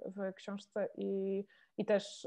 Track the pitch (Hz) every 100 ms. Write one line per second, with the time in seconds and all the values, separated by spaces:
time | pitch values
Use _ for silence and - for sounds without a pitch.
0 | - 196 190 190 - 202 - 214 190 -
1 | 196 196 190 196 202 - _ - 208 202
2 | - -